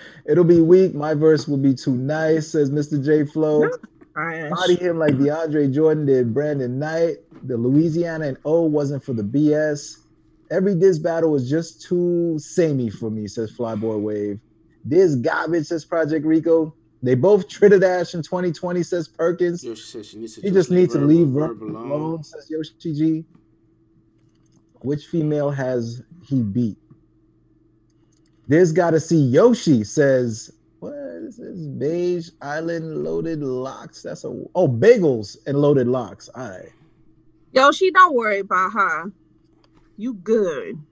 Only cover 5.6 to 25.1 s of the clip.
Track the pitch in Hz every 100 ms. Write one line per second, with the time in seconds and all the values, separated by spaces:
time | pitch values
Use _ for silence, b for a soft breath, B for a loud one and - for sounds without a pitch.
5.6 | 143 135 156 156 139 131 117 123 151 139
6.6 | 123 131 156 165 170 - _ - 123 117
7.6 | 123 143 165 160 170 160 147 131 147 165
8.6 | 160 151 143 139 - 135 101 143 151 151
9.6 | 151 147 - - _ _ _ _ - 170
10.6 | 190 170 190 156 165 165 160 143 123 160
11.6 | 165 - - 175 175 170 170 156 - -
12.6 | 160 139 117 - 113 110 104 120 110 -
13.6 | 113 110 110 107 104 104 104 101 - _
14.6 | _ _ 110 165 185 131 139 156 160 170
15.6 | 147 165 - 170 151 156 151 160 160 165
16.6 | 156 - _ _ 127 127 180 208 - -
17.6 | 202 196 185 180 170 175 147 180 180 156
18.6 | 180 180 160 175 156 - 165 170 175 170
19.6 | 123 110 - 113 101 104 113 - 202 185
20.6 | 170 180 180 151 143 165 151 135 156 107
21.6 | 107 110 120 147 160 165 151 156 - 156
22.6 | 156 _ 170 147 160 160 165 _ _ _
23.6 | _ _ _ _ _ _ _ _ _ _
24.6 | _ _ 127 147 -